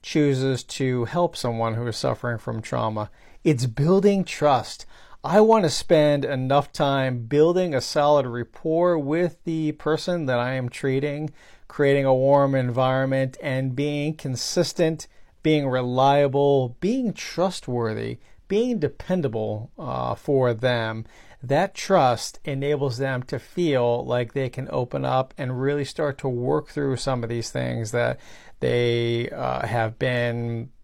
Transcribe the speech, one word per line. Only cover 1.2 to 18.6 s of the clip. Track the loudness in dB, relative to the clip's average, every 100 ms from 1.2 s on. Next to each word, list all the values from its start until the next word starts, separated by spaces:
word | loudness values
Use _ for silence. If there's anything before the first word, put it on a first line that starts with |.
| -2 -2
someone | -4 -2 -2
who | -2 -4
is | -4
suffering | -4 -2 -4 -4
from | -6 -8
trauma. | -6 -4 -2 -4 -8 -12 -20 -4
It's | 0 0 0
building | 0 2 4 4 2
trust. | -2 0 2 2 -2 -16 -18 -20 -20 -12
I | 2 6
want | 8 6
to | 4
spend | 0 4 6 6 4
enough | 0 -2 2 2 2
time | -2 0 2 0 -4 0
building | 4 6 4 0 -2
a |
solid | -2 2 4 4 2
rapport | -6 -8 -8 -2 2 2 2
with | 0 0 0 -4
the | -6 -2 -2
person | -2 -2 -2 -2 -2 0
that | -2
I | -2
am | -4 -6
treating, | -4 -2 0 -2 -4 -8 -10 -20 -20 -14
creating | 0 4 4
a | 4
warm | 4 4 4 4 2
environment, | 0 0 0 0 0 0 -2 -6
and | -6 -4 -4 -2
being | -4 -2 -4 -6
consistent, | -8 -6 -4 -2 -2 0 0 0 -10 -20 -20 _
being | 2 2 2
reliable, | -2 0 4 4 6 4 4 4 4 2 -2
being | -2 0 -2
trustworthy, | -6 -8 -2 -2 -2 -6 -2 -2 -4 -6 -8 -14 -20 _
being | 0